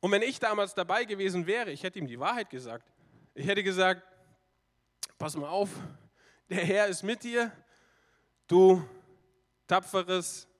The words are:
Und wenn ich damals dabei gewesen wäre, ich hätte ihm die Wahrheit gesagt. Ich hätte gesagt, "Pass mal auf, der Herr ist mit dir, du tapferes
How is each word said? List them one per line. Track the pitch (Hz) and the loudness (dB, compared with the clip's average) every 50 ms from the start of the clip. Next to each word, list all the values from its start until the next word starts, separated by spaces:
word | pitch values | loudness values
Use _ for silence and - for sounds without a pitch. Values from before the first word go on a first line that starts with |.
Und | - 185 | 0 2
wenn | 202 202 220 | 2 2 2
ich | 254 262 - | 0 -4 -2
damals | - 226 214 208 202 190 - | -2 -2 0 0 -2 -4 -4
dabei | - 180 170 185 220 240 | -6 -4 -2 -2 -2 -2
gewesen | 220 214 196 196 190 180 180 170 | -4 -6 -4 -4 -2 -2 -4 -2
wäre, | 160 202 233 240 202 | -2 -2 -2 -2 -6
ich | 143 139 - | -8 -8 -10
hätte | 185 180 - | -10 -8 -8
ihm | 165 131 | -10 -10
die | 120 117 | -8 -6
Wahrheit | 135 175 233 247 214 - | -4 -4 -4 -4 -6 -8
gesagt. | - 127 127 120 113 120 _ _ _ _ _ _ _ - _ _ _ | -10 -14 -12 -12 -14 -14 _ _ _ _ _ _ _ -20 _ _ _
Ich | - 135 | -8 -2
hätte | 165 202 202 196 | -2 0 0 0
gesagt, | 190 185 185 185 185 185 175 - - - _ _ _ _ _ _ _ _ _ _ _ _ _ _ _ _ _ - - _ | -2 2 4 4 2 2 0 -4 -20 -20 _ _ _ _ _ _ _ _ _ _ _ _ _ _ _ _ _ -16 -16 _
"Pass | _ - 151 151 | _ -8 -8 -6
mal | 156 143 147 | -8 -8 -4
auf, | 170 196 202 196 - - - - - - - - _ _ _ - _ _ _ _ | -2 -2 -2 -2 -4 -12 -14 -14 -16 -18 -20 -20 _ _ _ -20 _ _ _ _
der | 180 185 175 | -4 -2 0
Herr | 170 196 202 208 208 | 0 2 2 2 2
ist | 185 - - | 0 -4 -4
mit | 196 233 240 - | -6 -6 -6 -6
dir, | 240 233 240 233 233 - - - _ _ _ _ _ _ _ _ _ _ _ _ _ _ _ _ _ | -4 -2 -2 -2 -2 -4 -14 -20 _ _ _ _ _ _ _ _ _ _ _ _ _ _ _ _ _
du | 170 180 190 190 185 185 156 - - - - - - _ _ _ _ _ _ _ _ _ _ _ | 6 10 10 10 10 8 4 -6 -14 -20 -20 -20 -20 _ _ _ _ _ _ _ _ _ _ _
tapferes | 175 190 185 - - 196 175 175 185 185 170 - - - - _ _ _ | 0 0 0 0 -2 -2 -2 0 -2 -2 -2 -4 -10 -12 -16 _ _ _